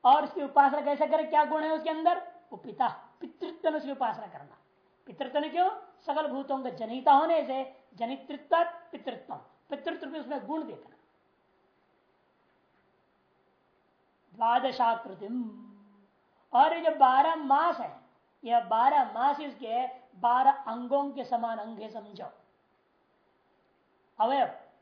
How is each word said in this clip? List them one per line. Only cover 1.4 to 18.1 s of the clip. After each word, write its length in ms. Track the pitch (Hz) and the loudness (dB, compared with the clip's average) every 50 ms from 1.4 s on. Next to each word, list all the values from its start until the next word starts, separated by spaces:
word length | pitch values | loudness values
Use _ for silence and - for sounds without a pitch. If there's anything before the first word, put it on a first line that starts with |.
| 302 | 2
गुण 180 | 302 311 311 311 | 2 0 -2 -2
है 80 | 311 | -2
उसके 180 | 320 311 311 330 | -2 -2 -2 -4
अंदर? 420 | 320 320 320 349 349 359 - - - - _ _ | -4 0 2 2 2 2 -4 -12 -18 -20 _ _
वो 60 | - | -20
पिता, 300 | - - - 202 - 247 233 - - - - _ _ | -16 -16 -16 -4 -2 -2 -2 -2 -6 -18 -20 _ _
पितृत्व 500 | 339 - - _ 370 330 - - - 320 | -18 -18 -14 _ -12 -12 -12 -4 -2 -2
में 60 | 311 | -2
उसकी 140 | 302 262 269 | -2 -6 -8
उपासना 360 | 277 - 262 226 202 226 214 | -6 -4 -4 -4 -4 -6 -12
करना। 300 | 185 170 147 147 143 - _ _ _ _ _ _ _ _ _ _ | -16 -16 -20 -20 -20 -20 _ _ _ _ _ _ _ _ _ _
पितृत्व 340 | - - - 269 254 262 294 | -20 -10 -10 -10 -4 -2 -2
ने 100 | 294 311 | -2 -2
क्यों? 200 | - 339 359 381 427 381 - - _ _ | 0 0 0 0 0 -4 -14 -20 _ _
सकल 260 | _ 320 285 302 302 | _ -4 -2 -2 -2
भूतों 360 | 285 247 269 277 - 277 269 254 | -2 -4 -6 -4 -4 -4 -4 -4
का 60 | 247 | -8
जनिता 420 | 202 - 226 220 240 262 254 302 | -8 -8 -8 -8 -8 0 4 6
होने 340 | 277 277 311 339 339 320 269 | 6 6 6 4 2 0 0
से 400 | 240 262 262 262 - - - _ _ _ | -2 -4 -6 -6 -8 -12 -20 _ _ _
जनितृत्व 720 | 175 233 233 277 262 - - 294 - - - - 330 339 339 - - - - | -8 -8 -6 -6 -10 -10 -14 -14 -14 -2 0 2 2 2 0 -2 -12 -18 -16
पितृत्व, 420 | - - - 285 226 - - - - - - _ _ _ _ _ | -16 -10 -10 -10 -10 -10 -12 -14 -14 -14 -16 _ _ _ _ _
पितृत्व 380 | 285 277 - 330 339 - 320 | -12 -8 -8 -10 -10 -8 -12
में 120 | 277 277 311 | -12 -12 -12
उसमें 280 | 262 240 285 262 202 | -10 -8 -8 -8 -8
गुण 160 | 202 302 320 302 | -6 -8 -8 -8
देखना। 320 | - - - - - _ _ _ _ _ _ _ _ _ _ _ _ _ _ _ _ _ _ _ _ _ _ _ _ _ _ _ _ _ _ _ _ _ _ _ _ _ _ _ _ _ _ _ _ _ _ _ _ _ _ _ _ _ _ _ _ _ _ _ _ _ _ _ _ _ _ _ _ 185 | -10 -14 -18 -20 -20 _ _ _ _ _ _ _ _ _ _ _ _ _ _ _ _ _ _ _ _ _ _ _ _ _ _ _ _ _ _ _ _ _ _ _ _ _ _ _ _ _ _ _ _ _ _ _ _ _ _ _ _ _ _ _ _ _ _ _ _ _ _ _ _ _ _ _ _ -6
द्वादशाकृतिम, 1300 | 220 226 226 240 254 254 262 247 - 240 233 226 226 - - 190 165 196 208 240 254 240 220 202 - - - - - - _ _ _ _ _ _ _ _ _ _ _ _ _ - | -2 0 2 2 2 0 -2 0 0 2 0 0 -2 -6 -14 -14 -14 -10 -8 -8 -8 -8 -8 -12 -16 -20 -20 -20 -20 -20 _ _ _ _ _ _ _ _ _ _ _ _ _ 4
और 200 | 240 277 311 330 | 4 4 4 4
ये 180 | 339 330 320 | 0 0 0
जो 40 | 311 | 4
बारह 400 | 277 269 254 262 269 294 320 330 | 6 4 6 6 6 4 4 2
मास 440 | 311 285 262 269 285 320 349 339 277 | -2 0 2 2 4 4 2 0 -2
है, 220 | 226 - - - _ _ | -6 -10 -12 -16 _ _